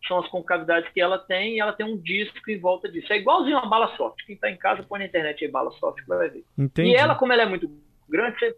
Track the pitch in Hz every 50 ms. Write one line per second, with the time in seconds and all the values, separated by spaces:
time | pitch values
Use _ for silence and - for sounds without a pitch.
0 | - - 180 180 170 - - 185 165 - 180 170 160 160 170 170 165 - - 190
1 | 180 180 190 185 - - 185 185 196 220 226 214 208 214 208 - 214 214 226 196
2 | 165 165 180 202 208 - - - - 220 214 190 170 180 185 180 - 196 170 170
3 | - - 214 208 190 240 311 370 285 262 302 269 247 214 220 226 233 190 - -
4 | - 110 - - - - 202 - - 214 196 175 - 196 214 196 - - 208 196
5 | 196 185 - 175 156 151 147 - 160 143 131 131 131 - - - - - - -
6 | - - 180 180 170 156 - - - _ _ - 139 135 - - 160 233 247 247
7 | 285 - - - 262 247 247 233 226 202 185 175 175 151 - - _ _ _ _
8 | _ - 151 170 226 240 214 - 240 233 233